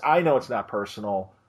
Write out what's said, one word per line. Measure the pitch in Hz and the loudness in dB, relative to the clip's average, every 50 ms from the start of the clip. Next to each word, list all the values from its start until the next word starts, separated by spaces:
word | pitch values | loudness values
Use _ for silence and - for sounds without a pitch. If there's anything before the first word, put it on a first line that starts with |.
| - | 2
I | 151 156 175 | 2 4 4
know | 175 160 143 | 4 4 2
it's | 127 - - | 2 0 -2
not | 123 107 98 - | -4 -4 -4 -4
personal. | - 104 101 - - - 104 104 101 95 95 95 _ _ _ | -4 -6 -6 -6 -8 -8 -6 -4 -4 -4 -4 -8 _ _ _